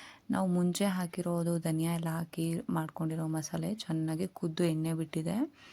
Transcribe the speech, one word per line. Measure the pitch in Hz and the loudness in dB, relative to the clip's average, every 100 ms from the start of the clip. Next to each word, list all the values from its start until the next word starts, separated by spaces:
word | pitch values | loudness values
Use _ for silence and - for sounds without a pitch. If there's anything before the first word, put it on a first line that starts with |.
| - - - | -18 -12 -2
ನಾವು | 190 190 | 0 2
ಮುಂಚೆ | 175 175 175 | 4 4 4
ಹಾಕಿರೋದು | 202 185 175 175 180 170 170 170 | 2 2 -2 -2 -2 0 2 2
ಧನಿಯಾ | 165 160 165 | 2 2 2
ಎಲ್ಲ | 170 165 | 0 0
ಹಾಕಿ | 160 170 - 165 165 - | -2 -4 -2 -2 -2 0
ಮಾಡ್ಕೊಂಡಿರೋ | 170 160 - 165 160 160 | -2 -2 -2 -2 0 0
ಮಸಾಲೆ | 160 156 165 165 | -2 -2 -4 -2
ಚೆನ್ನಾಗಿ | 214 - 160 160 160 185 | -4 -2 -2 0 0 -2
ಕುದ್ದು | - 175 160 | -2 -4 2
ಎಣ್ಣೆ | 170 160 160 | 2 2 0
ಬಿಟ್ಟಿದೆ. | 160 156 - 160 190 302 - - | 0 -2 -2 -2 0 -2 -6 -20